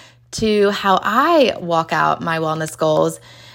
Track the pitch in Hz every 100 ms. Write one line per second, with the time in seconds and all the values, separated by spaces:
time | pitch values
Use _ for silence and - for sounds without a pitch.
0 | - _ _ - 220 208 202 202 202 190
1 | - 220 311 330 233 - 175 165 160 156
2 | 156 151 170 160 160 160 156 - 160 156
3 | 160 160 - - -